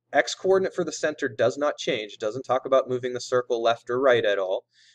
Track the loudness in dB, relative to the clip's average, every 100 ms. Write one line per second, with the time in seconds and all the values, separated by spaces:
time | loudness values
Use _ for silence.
0 | _ 0 0 -2 2 2 2 -4 -6 -4
1 | -4 -2 -4 0 0 0 -4 -2 -4 -4
2 | -6 -8 -8 -6 -4 -4 2 2 2 -2
3 | -4 -8 -2 -2 0 0 0 0 -2 2
4 | 4 4 4 0 0 -4 -6 _ _